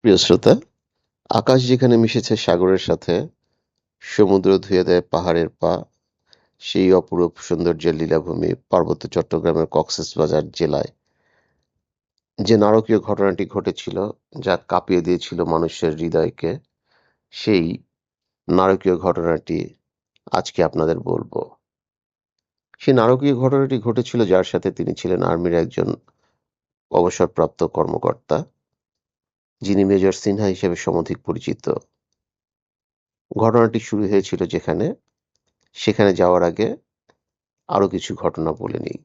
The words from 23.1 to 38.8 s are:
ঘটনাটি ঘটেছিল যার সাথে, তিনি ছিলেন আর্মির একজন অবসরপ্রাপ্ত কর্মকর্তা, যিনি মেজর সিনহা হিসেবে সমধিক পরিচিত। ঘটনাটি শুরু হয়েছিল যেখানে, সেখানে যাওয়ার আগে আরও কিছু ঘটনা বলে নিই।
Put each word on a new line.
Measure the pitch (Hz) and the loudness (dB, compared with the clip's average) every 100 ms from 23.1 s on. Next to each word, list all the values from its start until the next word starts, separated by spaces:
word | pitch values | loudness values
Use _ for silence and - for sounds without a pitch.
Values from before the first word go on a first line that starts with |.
| 131 143 127 | 4 2 2
ঘটনাটি | 131 139 135 131 | 2 2 0 -2
ঘটেছিল | 107 117 117 123 | -2 -2 -2 0
যার | 104 92 | 2 2
সাথে, | 92 90 95 | 2 -2 -4
তিনি | - 82 | -4 -6
ছিলেন | 85 90 90 | -4 -2 0
আর্মির | 87 85 87 | 0 0 0
একজন | 85 82 - 92 - _ _ _ _ _ _ _ _ _ | 0 -2 -4 -4 -6 _ _ _ _ _ _ _ _ _
অবসরপ্রাপ্ত | 87 87 - 85 - 78 - | 0 0 0 -2 0 -2 0
কর্মকর্তা, | 85 - 80 50 50 - _ 76 - _ _ _ _ _ _ _ _ _ _ _ | -4 -2 -4 -2 -4 -4 _ -4 -4 _ _ _ _ _ _ _ _ _ _ _
যিনি | 95 98 | -2 0
মেজর | 95 98 95 | 2 4 2
সিনহা | 92 - 101 104 | 0 -2 -2 -2
হিসেবে | 92 95 87 | -2 -4 -2
সমধিক | - 87 82 90 | -2 -2 -4 -8
পরিচিত। | - 78 - - - - _ _ _ _ _ _ _ _ _ _ _ _ _ _ _ - | -8 -8 -6 -8 -6 -6 _ _ _ _ _ _ _ _ _ _ _ _ _ _ _ -2
ঘটনাটি | 113 117 113 110 | 2 4 2 0
শুরু | - 104 98 | -4 -4 0
হয়েছিল | 101 95 90 92 | 0 0 -4 -4
যেখানে, | 82 - 85 123 262 _ _ _ _ _ _ _ | -4 -4 -2 -4 -6 _ _ _ _ _ _ _
সেখানে | - - 104 101 | -6 -4 2 2
যাওয়ার | 90 90 90 | 4 2 4
আগে | 87 82 110 254 _ _ _ _ _ _ _ _ _ | 2 -2 -4 -6 _ _ _ _ _ _ _ _ _
আরও | - 98 | 0 0
কিছু | 92 - | -2 -8
ঘটনা | - 85 78 80 | -6 -6 -4 -6
বলে | 78 - | -6 -8
নিই। | - | -8